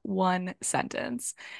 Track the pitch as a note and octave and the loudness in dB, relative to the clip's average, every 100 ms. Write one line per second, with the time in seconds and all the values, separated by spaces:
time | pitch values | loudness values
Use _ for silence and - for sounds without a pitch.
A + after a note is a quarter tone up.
0 | G#3+ F#3+ F#3 F3+ F3+ - - - - - | 0 4 4 4 0 -4 0 2 2 -2
1 | - B3 - - - | -2 -4 -6 -8 -12